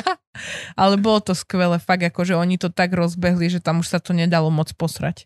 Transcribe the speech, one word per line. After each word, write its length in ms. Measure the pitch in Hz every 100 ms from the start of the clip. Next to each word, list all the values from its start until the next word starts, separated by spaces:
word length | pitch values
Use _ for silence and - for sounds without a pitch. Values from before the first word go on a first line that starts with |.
| 370 349 _ - - - -
Ale 200 | - 196 202
bolo 220 | 220 214
to 140 | 208
skvelé, 460 | 175 - 180 175 170
fakt, 260 | - 180
akože 280 | 170 - 180
oni 240 | 170 180 185
to 120 | 175
tak 240 | - 180
rozbehli, 560 | 180 170 175 175 180 170
že 100 | 180
tam 220 | 165 165
už 80 | -
sa 100 | 175
to 140 | -
nedalo 360 | 175 170 165 160
moc 200 | 156 156
posrať. 540 | - 165 - 143 -